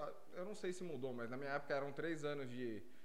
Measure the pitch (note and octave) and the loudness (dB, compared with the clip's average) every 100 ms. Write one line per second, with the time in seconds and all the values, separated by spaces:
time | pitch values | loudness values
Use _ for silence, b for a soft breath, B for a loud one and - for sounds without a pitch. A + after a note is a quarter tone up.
0 | D3+ - - - F#3 G3+ F#3 F3+ F3+ C#3+ | -2 -4 -4 -2 -2 0 0 0 0 0
1 | C3 A#2+ A#2 B2+ C#3+ C#3+ C#3+ C#3+ C#3+ C#3 | 0 0 0 0 2 2 2 2 2 0
2 | D#3+ D#3 D3 C#3+ B2+ B2 B2 G#2+ - b | 0 2 2 2 0 0 0 0 -4 b